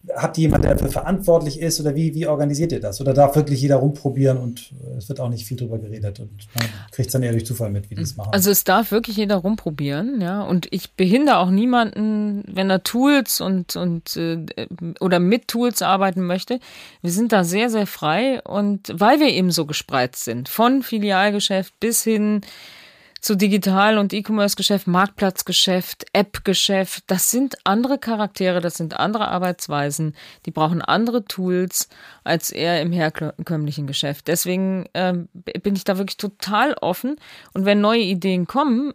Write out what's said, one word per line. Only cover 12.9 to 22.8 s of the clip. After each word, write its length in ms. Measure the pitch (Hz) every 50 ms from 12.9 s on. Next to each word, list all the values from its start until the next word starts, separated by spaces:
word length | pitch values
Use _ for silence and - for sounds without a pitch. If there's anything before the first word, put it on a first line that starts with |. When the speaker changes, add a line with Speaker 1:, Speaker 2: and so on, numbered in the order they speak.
| - 240 262 285 294 277 233 - - -
Speaker 2:
und, 360 | 165 185 190 185 175 - -
und, 400 | 170 175 175 170 165 - - -
äh, 280 | - 165 165 165 165 156 160 - - 117 - 175 - 175 170 160 -
oder 220 | - 180 180 175
mit 260 | 175 180 220 247 _
Tools 360 | - - 233 240 247 - -
arbeiten 400 | 180 165 190 190 196 190 175 185
möchte. 360 | 185 175 180 190 - - 247 247 - - - - - - - _
Wir 120 | - 175
sind 180 | 170 196 240 226
da 140 | 226 196 175
sehr, 260 | 170 180 208 233 247
sehr 160 | 220 220 202
frei 560 | 185 - - - 151 156 190 240 269 262 -
und 500 | - - - 202 208 - - 196 _ -
weil 280 | - 165 202 208 165 180
wir 80 | 311 262
eben 240 | 160 180 185 180
so 140 | 165 170 156
gespreizt 580 | 151 147 - - - - 131 123 123 - - -
sind, 240 | 120 113 120 135 -
von 340 | - - 226 247 262 277
Filialgeschäft 960 | 247 - 233 220 202 208 196 185 196 208 202 208 202 - 202 190 185 - _ _
bis 240 | - 226 233 -
hin 380 | - 226 220 208 208 208 214 208 - - - - - - - -